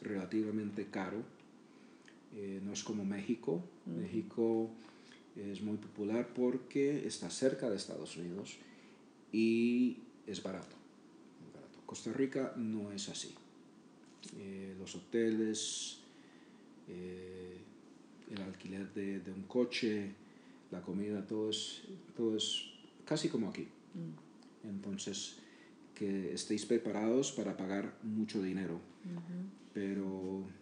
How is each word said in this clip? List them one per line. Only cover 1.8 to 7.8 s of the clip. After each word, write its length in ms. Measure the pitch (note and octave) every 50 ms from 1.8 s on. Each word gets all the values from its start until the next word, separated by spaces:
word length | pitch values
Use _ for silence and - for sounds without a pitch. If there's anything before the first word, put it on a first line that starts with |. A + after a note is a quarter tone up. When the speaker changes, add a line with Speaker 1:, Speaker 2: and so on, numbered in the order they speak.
| - - - - - - - - - - -
Speaker 1:
Eh, 240 | A2 G2+ G2 F#2+ G2 F#2+
no 120 | G2+ G2
es 100 | - -
como 200 | - A2 G#2+ G2
México. 580 | G2 G2+ G2+ G2+ - A#2+ - - - D#3+ F3 F3+ - - - -
Speaker 2:
Ujú. 140 | - E3 -
Speaker 1:
México 720 | - - - A2+ G2 G2 - - A2+ A2+ A2+ A2+ A2+ A2+ - - - - - - - - - - - - -
es 260 | - G2+ G2+ G2 F#2 G#2
muy 160 | G#2+ G#2+ G#2
popular 500 | - - - G#2 G#2 G2+ A2 A#2 A#2+ A#2+ -
porque 720 | B2+ B2 B2 B2 C3 - - - C#3+ C#3 C#3+ D3 C#3+ -
está 240 | A2 - - - -
cerca 400 | - - C3 C3 C#3 - C#3 A#2+
de 60 | G2+
Estados 400 | G2